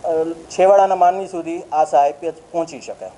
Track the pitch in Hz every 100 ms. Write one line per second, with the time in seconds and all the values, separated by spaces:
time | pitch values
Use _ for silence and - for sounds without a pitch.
0 | 175 160 165 165 - - 185 196 196 185
1 | 180 190 190 175 165 170 - 156 156 147
2 | 143 147 165 156 _ 170 160 135 110 98
3 | 92